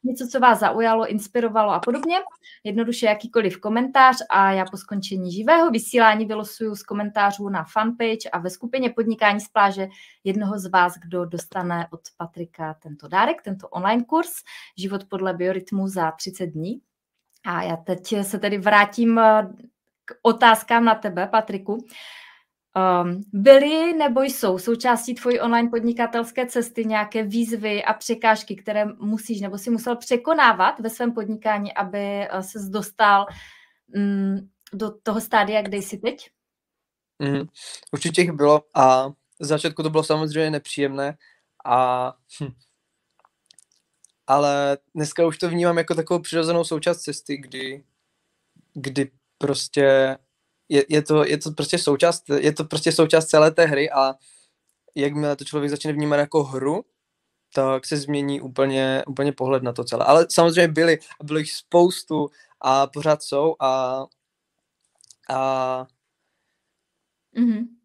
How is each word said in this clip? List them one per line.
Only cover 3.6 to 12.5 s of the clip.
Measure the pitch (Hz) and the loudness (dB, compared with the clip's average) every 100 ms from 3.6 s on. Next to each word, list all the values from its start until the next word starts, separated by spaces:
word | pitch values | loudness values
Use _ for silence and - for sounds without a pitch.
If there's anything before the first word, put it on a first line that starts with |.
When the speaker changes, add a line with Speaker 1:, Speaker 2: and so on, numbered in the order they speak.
| 214 226 262 269 262 247 - | -4 -2 2 6 6 6 0
Speaker 1:
a | 196 196 | 2 2
já | 190 190 | 2 -4
po | 196 | -8
skončení | - 202 190 190 180 | -8 -8 -6 -8 -6
živého | 180 220 330 330 | -4 2 4 4
vysílání | 226 - 240 226 214 214 | 0 -2 4 4 4 -2
vylosuju | 214 214 - 220 202 | -6 -10 -10 -8 -10
z | |
komentářů | - 202 208 214 202 202 202 | -10 -8 -6 0 0 -2 -6
na | 190 | -6
fanpage | 165 214 220 233 226 226 - | -4 -2 -2 -2 -4 -4 -6
a | 175 | -8
ve | 180 | -8
skupině | 180 233 262 247 | -10 -8 -4 -4
Podnikání | 240 226 220 214 202 | -2 -4 2 2 0
z | 208 | -2
pláže | 220 202 196 190 - - _ | 2 2 0 -8 -10 -20 _
jednoho | 196 196 202 208 | -4 -4 -4 -6
z | 185 | -2
vás, | 185 180 - | 2 2 -2
kdo | 170 180 175 | -10 -8 -6
dostane | 170 - 190 180 170 170 | -8 -8 -8 -4 -6 -6
od | 165 - _ | -12 -20 _
Patrika | 170 175 170 | -14 -12 -14